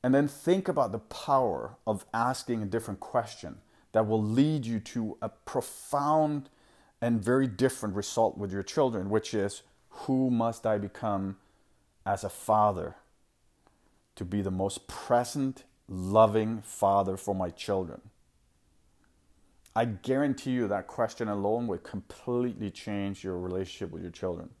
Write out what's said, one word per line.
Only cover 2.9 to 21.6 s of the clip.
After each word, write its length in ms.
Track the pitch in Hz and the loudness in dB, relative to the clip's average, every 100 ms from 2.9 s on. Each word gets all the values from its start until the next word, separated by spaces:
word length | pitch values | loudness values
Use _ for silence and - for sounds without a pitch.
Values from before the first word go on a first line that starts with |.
| 95 | -10
question 600 | - - - - 85 - _ _ _ | -2 -2 -2 -10 -14 -16 _ _ _
that 140 | 110 107 | 0 2
will 160 | 110 | 2
lead 420 | 107 117 151 156 | 2 4 4 4
you 140 | 117 110 | -2 -4
to 380 | - 120 110 - | -4 -4 -4 -6
a 80 | 107 | -10
profound 1200 | - - 135 - - - 143 143 156 151 147 139 _ _ _ _ _ | -10 -4 -4 -4 -12 -4 0 4 4 4 0 -6 _ _ _ _ _
and 200 | 120 117 | 0 2
very 260 | 101 127 135 | 4 4 4
different 480 | 92 131 - 107 | 4 2 2 -4
result 440 | 95 101 - 113 - | -4 -2 2 2 0
with 140 | 101 | -4
your 100 | 95 | -4
children, 480 | 95 - 131 110 95 | -2 0 2 0 0
which 240 | 107 - | 0 0
is, 280 | 110 101 - _ _ _ | -2 -2 -4 _ _ _
"Who 400 | - - 131 131 | -10 -2 0 2
must 340 | 120 113 110 | 2 0 0
I 140 | 113 107 | 0 0
become 600 | 101 - 110 101 98 98 _ _ _ _ _ _ | -2 -4 -2 -2 -2 -8 _ _ _ _ _ _
as 180 | - 98 | -4 -2
a 80 | 98 | -4
father 680 | - - 107 107 92 80 - _ _ _ _ _ _ _ _ _ _ _ | -8 2 6 6 2 -6 -10 _ _ _ _ _ _ _ _ _ _ _
to 100 | - | -12
be 180 | 92 104 | -2 -2
the 80 | 95 | 0
most 360 | 92 98 - - | 0 -2 -4 -12
present, 760 | - - 120 123 147 135 - - _ - | -14 2 2 2 -2 -4 -4 -18 _ -12
loving 720 | 92 92 107 110 110 110 113 | -8 4 8 8 6 0 -4
father 540 | 110 - 98 98 95 95 | -8 0 4 4 2 -2
for 180 | - | -4
my 160 | 95 90 | -2 -2
children?" 600 | - - 98 87 - - _ _ _ _ _ _ _ _ _ _ _ _ _ _ _ - | -6 -4 -2 -4 -10 -20 _ _ _ _ _ _ _ _ _ _ _ _ _ _ _ -6
I 120 | 113 120 | 0 0
guarantee 680 | 98 - 131 143 135 131 | -2 -2 0 2 0 -2
you 160 | 127 107 | 0 0
that 180 | 98 - | 0 -2
question 400 | - 113 - 110 | -2 -2 -2 -4
alone 400 | 104 101 113 | 0 0 0